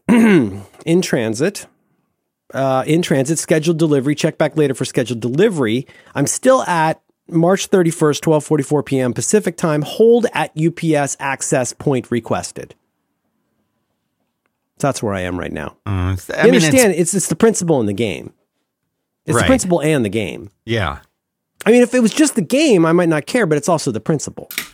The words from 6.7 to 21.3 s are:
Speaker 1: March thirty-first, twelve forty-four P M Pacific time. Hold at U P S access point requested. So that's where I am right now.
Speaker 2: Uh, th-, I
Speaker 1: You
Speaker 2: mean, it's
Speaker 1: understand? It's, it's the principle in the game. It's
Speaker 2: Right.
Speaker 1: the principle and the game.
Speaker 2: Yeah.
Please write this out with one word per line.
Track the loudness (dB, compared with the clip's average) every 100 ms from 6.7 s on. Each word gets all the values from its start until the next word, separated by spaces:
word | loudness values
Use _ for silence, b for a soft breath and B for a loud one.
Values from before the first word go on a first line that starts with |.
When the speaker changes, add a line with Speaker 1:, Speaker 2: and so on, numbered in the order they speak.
| 0 0 -2 _ _ -4
Speaker 1:
March | 0 2 0 0
thirty-first, | 2 2 2 0 0
twelve | 0 0
forty-four | 0 -2 0 -2
P | 0 -2
M | -2
Pacific | -2 0 0 0 -4
time. | -2 -2
Hold | -4 2 4 4 2
at | -4 -4 -2
U | -2
P | -2 0 0
S | -2 -4
access | -6 -6 -2 -2 -2
point | -4 -2 -2 -2
requested. | -6 -4 -6 -6 -14 -18 _ _ _ _ _ _ _ _ _ _ _ _ _ _ _ _ _ _ _ _ _
So | -4
that's | -2
where | -4
I | -4
am | -6 -6
right | -8
now. | -8 -10 -12 -6
Speaker 2:
Uh, | -2 -2 -4
th-, | -6 0
I | 4
Speaker 1:
You |
Speaker 2:
mean, | 4
it's | 4
Speaker 1:
understand? | 4 2 2
It's, | -2
it's | -2 -4
the | 2
principle | 2 2 0 0
in | 0
the |
game. | -2 -4 -4 -10 -20 _ _ _ _ _ _ _ _ -2
It's | 0
Speaker 2:
Right. |
Speaker 1:
the | 2
principle | 2 0 0
and | 0 0 0
the |
game. | -2 -6 -8 -16 _ -6
Speaker 2:
Yeah. | -4 -4 -6 -14 _ _